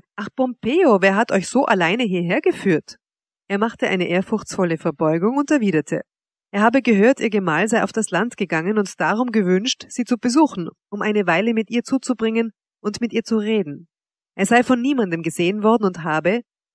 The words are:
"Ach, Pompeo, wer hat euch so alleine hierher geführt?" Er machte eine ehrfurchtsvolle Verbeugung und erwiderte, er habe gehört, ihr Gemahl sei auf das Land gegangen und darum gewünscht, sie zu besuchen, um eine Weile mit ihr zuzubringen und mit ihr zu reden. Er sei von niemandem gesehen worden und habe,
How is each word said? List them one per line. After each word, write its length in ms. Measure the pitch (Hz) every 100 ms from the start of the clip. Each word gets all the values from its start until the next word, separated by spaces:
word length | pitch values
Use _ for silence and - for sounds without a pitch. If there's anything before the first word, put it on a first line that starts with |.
| - -
"Ach, 140 | 208 -
Pompeo, 680 | 254 240 214 311 339 196
wer 140 | 190 190
hat 160 | 226
euch 160 | 196 165
so 180 | - -
alleine 380 | 196 165 220
hierher 380 | 240 180 170 214
geführt?" 560 | 370 - 202 156 - - _ _ _ _ -
Er 120 | 196
machte 280 | 226 - 247
eine 200 | 190 170
ehrfurchtsvolle 720 | 175 190 214 - - 180 160
Verbeugung 600 | 175 147 160 165 202 269
und 140 | 285
erwiderte, 500 | 302 208 156 - 165 - _ _ _ _
er 100 | 202
habe 200 | 220 262
gehört, 380 | 247 202 220 277
ihr 100 | 226
Gemahl 380 | 208 180 156 214
sei 160 | 220
auf 80 | 190
das 180 | - 214
Land 280 | 170 233 -
gegangen 400 | 175 165 170 214
und 220 | 190 -
darum 300 | 165 208 247
gewünscht, 540 | 220 180 185 233 - -
sie 160 | - 240
zu 120 | 247
besuchen, 520 | 247 254 302 - 160 - _
um 120 | 208
eine 260 | 233 208 185
Weile 260 | 170 220
mit 160 | 226 220
ihr 140 | 233
zuzubringen 680 | - 269 - 247 226 226 226 - _ _
und 200 | 208 208
mit 100 | 233
ihr 120 | 226
zu 140 | - 220
reden. 500 | 208 220 156 143 170 _ _ _ _ -
Er 100 | 196
sei 180 | 233
von 180 | 247 254
niemandem 420 | 254 277 196 165
gesehen 380 | 165 - 175 208
worden 220 | 208 226
und 200 | 202 180
habe, 380 | 160 156 160 233 - _ _